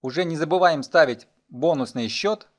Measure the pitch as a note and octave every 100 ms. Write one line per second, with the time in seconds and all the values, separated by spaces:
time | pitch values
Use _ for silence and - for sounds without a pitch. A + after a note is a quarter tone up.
0 | C3 B2+ F3 D#3+ D#3 F3+ F3 D3+ - E3+
1 | C#3+ A#2 - _ _ B2 D#3+ D3 B2 B2
2 | A2 - G#2 G#2+ -